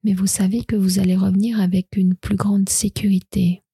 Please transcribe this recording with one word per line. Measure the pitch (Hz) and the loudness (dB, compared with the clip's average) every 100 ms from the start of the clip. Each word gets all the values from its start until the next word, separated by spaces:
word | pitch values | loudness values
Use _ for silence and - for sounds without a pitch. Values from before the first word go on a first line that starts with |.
Mais | 214 | 0
vous | 190 190 | 0 -2
savez | - 190 226 | 0 0 -2
que | 233 214 | -2 -2
vous | 190 185 | 0 2
allez | 185 185 | 2 2
revenir | 190 190 220 220 | 2 2 0 0
avec | 185 185 185 - | 0 0 -2 0
une | 185 185 | 0 0
plus | - 196 | -2 -2
grande | 196 202 196 | 0 0 0
sécurité | - 208 - 208 190 - 202 175 180 _ | -2 -4 -2 0 0 -2 -2 0 -2 _